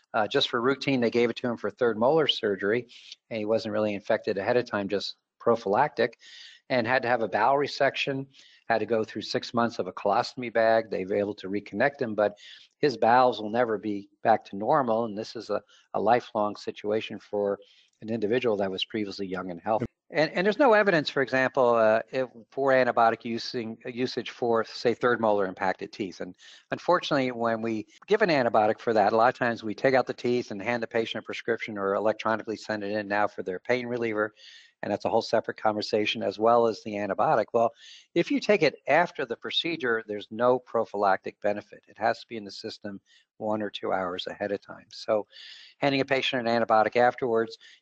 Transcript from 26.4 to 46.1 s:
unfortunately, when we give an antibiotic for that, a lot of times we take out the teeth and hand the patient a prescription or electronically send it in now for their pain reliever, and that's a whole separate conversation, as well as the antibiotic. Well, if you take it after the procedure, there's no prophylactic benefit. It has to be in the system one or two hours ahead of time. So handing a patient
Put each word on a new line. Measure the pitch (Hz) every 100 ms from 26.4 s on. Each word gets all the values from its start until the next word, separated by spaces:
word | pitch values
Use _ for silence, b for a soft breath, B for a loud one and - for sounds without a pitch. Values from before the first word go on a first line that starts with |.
| B B B
unfortunately, | 131 - 175 - 147 127
when | 120 117 113
we | 113 110 - b -
give | 214
an | 202
antibiotic | 147 117 113 107 107
for | -
that, | 110 101
a | 110
lot | 120
of | -
times | 123 110
we | 110
take | 98 135 131
out | 120
the |
teeth | 117 123 123 123
and | 104
hand | 107 120
the | 113
patient | 117 113 113
a | 101
prescription | 101 - 113 - 104
or | 98 101
electronically | 107 107 110 110 101 104
send | - 107
it | 101
in | 107 98
now | 101 104
for | -
their | 95 92
pain | - 123 120
reliever, | 120 117 107 107 B B B B _
and | -
that's | 104 -
a |
whole | 110
separate | - 113 - -
conversation, | - 107 101 110 107 117
as | 104 98
well | 113 117 117
as | 101
the | 110
antibiotic. | 101 101 95 127 131 -
Well, | 120 117 B B B B
if | 170 165
you | 277
take | - 208
it | 147 - -
after | 147 175 - 127
the | 113
procedure, | 117 - 160 160 123 113 107
there's | 104 95
no | 110 123 127
prophylactic | - 117 107 101 101 95 98 -
benefit. | 104 104 - - _
It | -
has | 110 117
to | -
be | 117
in | 98
the |
system | - 110 - 104 101 b b b _
one | 107 107
or | 101
two | - 107
hours | 95 92 92 -
ahead | 85 101
of | 101
time. | - 85 -
So | - - 107 - B B B B B
handing | 143 139
a |
patient | 135